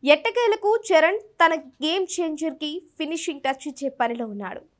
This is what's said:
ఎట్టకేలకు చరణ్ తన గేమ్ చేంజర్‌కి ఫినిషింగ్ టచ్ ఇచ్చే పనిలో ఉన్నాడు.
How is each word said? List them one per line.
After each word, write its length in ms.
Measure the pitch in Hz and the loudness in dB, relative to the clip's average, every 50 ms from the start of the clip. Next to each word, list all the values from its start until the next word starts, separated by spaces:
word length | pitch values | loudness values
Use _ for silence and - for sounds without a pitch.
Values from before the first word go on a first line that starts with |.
| - | 6
ఎట్టకేలకు 680 | 269 285 294 294 466 - 494 480 453 415 427 - 403 427 466 | 6 4 4 4 -2 0 2 2 2 2 2 2 2 2 2
చరణ్ 380 | 427 - 381 320 311 330 381 440 - - _ | 2 4 4 4 6 4 2 0 -6 -10 _
తన 160 | _ 339 320 330 311 - 269 - | _ 4 4 4 2 -4 -10 -12
గేమ్ 280 | _ 262 311 330 381 381 | _ -2 -2 0 0 -2
చేంజర్‌కి 640 | 359 - - 349 320 311 294 302 320 277 320 311 302 294 359 370 - | -2 -2 -4 -4 -4 -4 -4 -4 -6 -4 -4 -8 -8 -8 -8 -12 -14
ఫినిషింగ్ 520 | _ _ 320 294 320 320 330 - 311 277 _ | _ _ -6 -6 -6 -6 -6 -6 -8 -4 _
టచ్ 240 | 269 269 269 - | -4 -4 -4 -6
ఇచ్చే 220 | 302 277 - 277 269 | -12 -10 -6 -6 -6
పనిలో 340 | 269 _ 247 233 233 233 240 | -4 _ -2 -2 -2 -4 -6
ఉన్నాడు. 340 | 220 208 202 202 185 - - - _ _ _ | -8 -8 -10 -10 -10 -10 -12 -16 _ _ _